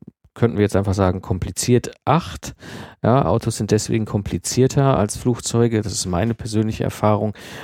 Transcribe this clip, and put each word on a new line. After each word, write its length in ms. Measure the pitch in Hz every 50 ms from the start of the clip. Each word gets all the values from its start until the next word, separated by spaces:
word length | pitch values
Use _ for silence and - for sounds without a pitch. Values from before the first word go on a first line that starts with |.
| - - _ _ _ _ _
könnten 220 | - 120 113 -
wir 60 | 98
jetzt 160 | 104 98 -
einfach 160 | 95 101 104 95
sagen, 280 | 98 98 92 92 95
kompliziert 680 | - - 95 92 - 95 92 - - - 123 117 - - - _ _
acht. 480 | - 135 170 - - - - - - - _ - - - - - - - _ -
Ja, 220 | 107 120 139 -
Autos 320 | 80 95 117 - 117 -
sind 140 | - 110 101
deswegen 340 | - 107 - - - 113 107
komplizierter 920 | - - 104 98 - - 87 - - - 120 127 131 - 147 139 139 131
als 200 | 78 101 101 -
Flugzeuge, 640 | - - 123 120 - - - - 117 117 117 113 107
das 100 | 101 98
ist 140 | 92 - -
meine 280 | 95 87 85 107 117 113
persönliche 520 | - - 113 107 107 110 110 107 - -
Erfahrung, 480 | - - - - 107 107 104 107 107 104 - - - - -